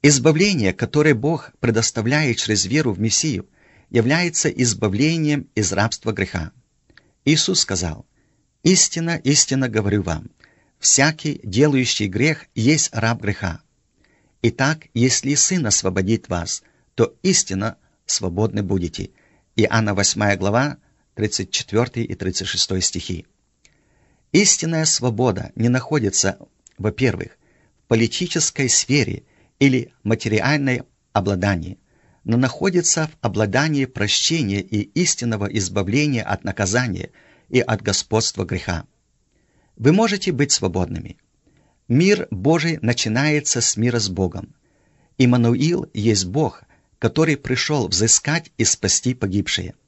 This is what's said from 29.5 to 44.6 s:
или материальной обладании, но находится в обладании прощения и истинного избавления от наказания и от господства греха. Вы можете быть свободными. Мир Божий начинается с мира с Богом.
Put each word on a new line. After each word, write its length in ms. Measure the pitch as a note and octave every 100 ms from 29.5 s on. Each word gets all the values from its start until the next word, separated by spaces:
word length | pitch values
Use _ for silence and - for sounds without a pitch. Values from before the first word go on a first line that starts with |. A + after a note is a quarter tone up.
| _
или 320 | C#3 B2+ - _
материальной 760 | G#2 A2 A2 G#2+ C3 D3 C3+ B2 - _ _
обладании, 680 | A2 F#2+ F#2+ G2+ F#2 D#2+ G2 _ _ _ _
но 140 | - A#2
находится 720 | B2+ - G3 F3 E3+ - D#3
в 100 | -
обладании 680 | A#2 G#2 G#2+ A#2 D#3 D3 C3
прощения 720 | - G#2 - - E3 A2+ G2
и 220 | F#2 G#2+
истинного 640 | G#2 - A#2 - A#2+ G#2+ G2+
избавления 760 | G#2+ F#2 G2 F#2+ B2 D3+ B2
от 220 | - G#2
наказания 640 | G2+ F#2+ G2 A2+ B2+ F2+ - _ _ _ _
и 100 | B2+
от 240 | - A2
господства 600 | G#2 G2 - A2 A2 -
греха. 400 | F2 F2+ - F2 - _ _ _ _ _ _ _ _
Вы 160 | _ A#2+
можете 400 | F#3 A3+ G3+ G3
быть 220 | C3+ C#3+
свободными. 640 | - F#2+ F2 F2 F2+ - - _ _ _ _ _ _ _
Мир 400 | A#2+ F#3 G#3 -
Божий 480 | F#2+ A2+ D#3+ D#3+ D#3+
начинается 800 | A2 A#2 A2+ A2 D3 D3+ D3 B2+
с 160 | A2 -
мира 220 | A#2 A#2
с 100 | G2+
Богом. 460 | F2+ F#2 E2 D#2+ _